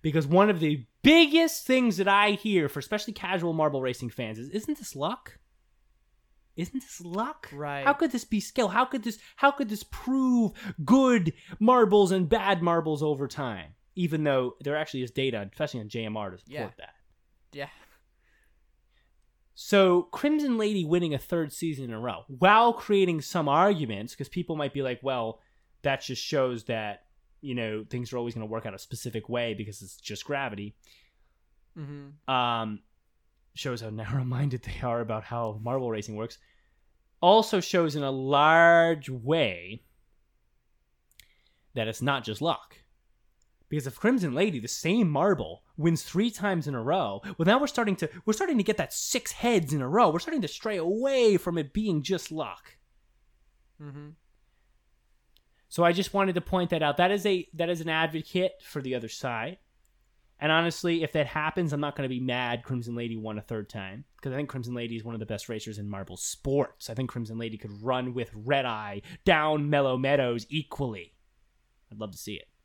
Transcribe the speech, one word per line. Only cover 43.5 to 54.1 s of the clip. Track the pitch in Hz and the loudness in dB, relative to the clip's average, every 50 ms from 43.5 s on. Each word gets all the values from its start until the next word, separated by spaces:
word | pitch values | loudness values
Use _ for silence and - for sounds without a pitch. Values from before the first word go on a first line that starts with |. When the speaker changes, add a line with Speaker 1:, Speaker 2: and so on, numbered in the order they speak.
| _ _ _ _ | _ _ _ _
Speaker 1:
Because | 143 151 123 | -8 -6 -6
if | 135 - | -8 -10
Crimson | - - 220 262 247 180 147 123 | -2 0 2 2 2 0 -2 0
Lady, | 143 196 214 165 123 | 0 0 0 -2 -6
the | 104 120 | -8 -8
same | - - - 160 190 240 220 165 | -10 -4 -2 0 2 2 2 2
marble, | 147 143 165 208 190 131 98 80 82 - _ _ _ - | 2 2 2 2 2 0 -2 -8 -10 -16 _ _ _ 0
wins | 151 170 165 - | 2 2 2 0
three | - - - 175 220 240 | -4 -4 -2 0 0 0
times | - - 185 202 190 170 147 147 | -2 -2 -2 -2 -2 -2 -2 -4
in | 139 | -6
a | 120 | -4
row, | 113 131 170 190 147 104 98 202 - 202 190 - | -2 0 0 0 0 -2 -4 -8 -10 -12 -4 0
well, | 165 | 4
now | 180 220 269 | 4 4 4
we're | 294 | 2
starting | - - 247 233 208 190 | 0 0 -2 0 0 0
to, | - - 226 - 185 - | -2 -4 -6 -6 -6 -2
we're | - 214 | -2 0
starting | - 381 359 302 226 | 0 0 0 2 2
to | 196 | 2
get | - 208 | 2 0
that | - 151 - | -2 -4 -6
six | - - - - - 247 - - | -6 -8 -6 -4 -4 -4 -4 -6
heads | - - - 240 233 190 165 127 | -8 -2 0 2 2 2 2 2
in | 151 147 | -2 -2
a | 127 127 | -2 0
row. | 156 226 240 175 | 4 4 4 4
We're | 151 170 | 4 0
starting | - - 320 277 | -4 -2 -4 -4
to | 185 143 | -4 -4
stray | - - - 220 208 | -8 -8 -6 -4 -4
away | 180 165 175 202 220 254 277 277 262 240 220 202 175 | -2 -2 -2 -2 0 0 0 2 4 6 6 6 4
from | - 180 170 | 2 0 -4
it | 165 147 135 | -4 -4 -4
being | _ 202 220 208 175 151 | _ -4 -2 0 0 -2
just | 131 160 190 165 - - | 0 -2 -4 -4 -4 -8
luck. | 156 160 143 104 87 - _ - _ _ _ _ _ _ _ _ _ _ _ _ _ _ _ _ _ _ _ _ _ _ | -8 -8 -8 -8 -10 -14 _ -20 _ _ _ _ _ _ _ _ _ _ _ _ _ _ _ _ _ _ _ _ _ _
Speaker 2:
Mm-hmm. | 151 147 139 147 147 147 | -18 -16 -16 -16 -18 -20